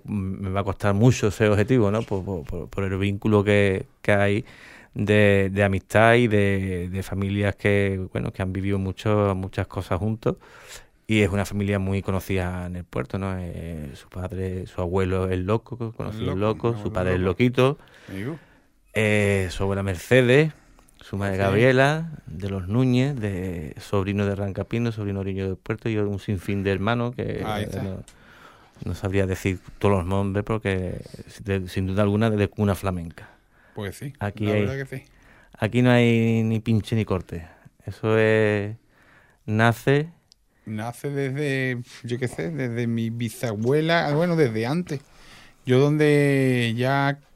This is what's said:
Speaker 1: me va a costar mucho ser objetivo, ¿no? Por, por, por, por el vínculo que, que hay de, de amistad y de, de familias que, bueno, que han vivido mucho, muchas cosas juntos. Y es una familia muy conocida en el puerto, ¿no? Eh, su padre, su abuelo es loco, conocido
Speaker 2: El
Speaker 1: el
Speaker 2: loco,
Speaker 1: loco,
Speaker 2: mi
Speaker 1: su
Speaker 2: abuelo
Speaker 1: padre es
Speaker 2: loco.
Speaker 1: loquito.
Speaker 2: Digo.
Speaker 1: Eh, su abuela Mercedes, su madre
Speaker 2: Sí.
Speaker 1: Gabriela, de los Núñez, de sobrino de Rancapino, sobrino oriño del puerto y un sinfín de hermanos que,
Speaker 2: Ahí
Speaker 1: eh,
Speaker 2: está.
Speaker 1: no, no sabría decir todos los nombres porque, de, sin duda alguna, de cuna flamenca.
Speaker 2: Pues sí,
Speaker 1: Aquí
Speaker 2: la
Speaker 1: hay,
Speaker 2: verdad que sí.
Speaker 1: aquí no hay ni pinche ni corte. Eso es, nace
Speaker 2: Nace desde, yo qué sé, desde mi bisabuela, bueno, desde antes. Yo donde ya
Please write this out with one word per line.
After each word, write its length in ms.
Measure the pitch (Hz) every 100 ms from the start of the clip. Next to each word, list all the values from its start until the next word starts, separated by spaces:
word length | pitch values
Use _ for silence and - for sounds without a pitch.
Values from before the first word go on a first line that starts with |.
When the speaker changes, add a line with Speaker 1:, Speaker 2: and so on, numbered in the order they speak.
Speaker 1:
me 460 | - 104 95 95 95
va 100 | 95
a 40 |
costar 280 | 98 92 104
mucho 380 | 98 123 - 107
ser 200 | - 107
objetivo, 400 | 104 104 127 101
¿no? 120 | 107
Por, 200 | 113 98 90
por, 180 | 90
por, 240 | 71 90 58
por 160 | -
el 100 | 98 95
vínculo 440 | 101 101 110 104
que, 440 | 101 101 101 95 - _
que 100 | -
hay 320 | 101 101 104 - - - - -
de, 560 | - 104 107 104 98 98
de 140 | 98
amistad 520 | 101 95 - 104 113 120
y 120 | 120
de, 640 | 104 101 98 95 92 90
de 120 | 95
familias 540 | - 98 98 101 101 -
que, 500 | 104 101 98 95 92
bueno, 220 | 113 117
que 80 | -
han 100 | 92
vivido 260 | 92 98 98
mucho, 540 | 95 90 107 104 101
muchas 320 | 92 95 - 95
cosas 320 | 101 92 92
juntos. 380 | 107 110 123 - - - - - - _ -
Y 120 | 107
es 80 | 101
una 160 | 101 95
familia 320 | 104 101 101
muy 240 | 95 98
conocida 640 | 98 95 - 95 90 90 90
en 100 | 90
el 80 |
puerto, 340 | 87 120 131 98
¿no? 160 | 98 92
Eh, 540 | 87 87 82 80 71
su 160 | - -
padre, 560 | 92 90 90 95 92 87
su 160 | -
abuelo 480 | 90 95 92 92 92
es 80 | 92
loco, 540 | 92 113 - 120 113 113
conocido 280 | 101 110
Speaker 2:
El 80 | 113
Speaker 1:
el 80 | 95
Speaker 2:
loco, 280 | 104 110 120
Speaker 1:
loco, 0 |
Speaker 2:
mi 60 |
Speaker 1:
su 40 | 113 104
Speaker 2:
abuelo 40 |
Speaker 1:
padre 220 | 107 92
es 60 | 90
Speaker 2:
loco. 100 | 92
Speaker 1:
loquito. 480 | 90 123 123 127 151 - - -
Speaker 2:
Digo. 240 | 98 117 160 - _ _ _ _
Speaker 1:
Eh, 560 | - 107 104 101 98 90
su 120 | -
abuela 200 | 98 98
Mercedes, 720 | 98 90 - 127 123 135 156 - _ _ _ -
su 160 | - 98
madre 200 | 101 95
Speaker 2:
Sí. 20 |
Speaker 1:
Gabriela, 720 | 98 98 127 131 139 156 165 147 -
de 240 | 85 95
los 180 | 98 90
Núñez, 500 | 117 131 123 135 135
de 560 | 107 92 92 85 76 -
sobrino 460 | - 101 95 101 101
de 80 |
Rancapino, 580 | 98 101 92 92 117 117
sobrino 280 | 107 101 98
oriño 260 | 98 95 95
del 100 | 92
puerto 320 | - 110 120
y 80 | 107
un 220 | 101 101
sinfín 440 | - 98 - 98
de 100 | 98
hermanos 420 | 95 101 120 120
que, 280 | 123 104 104
Speaker 2:
Ahí 200 | 104 104
Speaker 1:
eh, 40 | 104
Speaker 2:
está. 120 | -
Speaker 1:
no, 200 | 98 95 - - - - - - _ -
no 100 | -
sabría 300 | 90 98 98
decir 360 | 95 92 98 90 - -
todos 180 | 104 98
los 80 |
nombres 400 | 87 98 101 98
porque, 560 | 101 110 101 95 92 - - - - -
de, 260 | 110 98 92
sin 180 | - 95
duda 160 | 95
alguna, 260 | 101 104 113
de 200 | 104 101
cuna 260 | - 104
flamenca. 560 | 92 98 90 85 - - _ _ _ _
Speaker 2:
Pues 220 | - 98 -
sí, 160 | 147 -
Speaker 1:
Aquí 260 | 104 98
Speaker 2:
la 80 | 104
Speaker 1:
hay, 80 | 104 104
Speaker 2:
verdad 200 | 135 135
que 100 | 135
sí. 60 | - _ _ - _ -
Speaker 1:
aquí 220 | 113 123
no 100 | 123
hay 520 | 120 120 117 113 113
ni 160 | 113 113
pinche 340 | 117 110 - 113
ni 100 | 101
corte. 400 | 92 - 85 85 - - _ -
Eso 320 | 101 110 110
es, 580 | 110 110 107 104 104 110 _ _ _ _ _ _ -
nace 640 | 107 117 117 - 139 160 - _ _ _ _ -
Speaker 2:
Nace 420 | 107 117 - 143
desde, 680 | 143 139 135 147 135 131 120 123 -
yo 140 | 117 120
qué 100 | 123
sé, 220 | - 165
desde 360 | 165 123 117 117
mi 220 | 117 113
bisabuela, 1040 | 117 117 - 120 104 113 151 160 170 147
bueno, 220 | 147 175 165
desde 300 | 135 110 113
antes. 340 | 165 180 143 - - - - - _
Yo 140 | - 127
donde 960 | 143 151 151 147 143 139 131 123 117 113
ya 440 | 127 139 139 143 _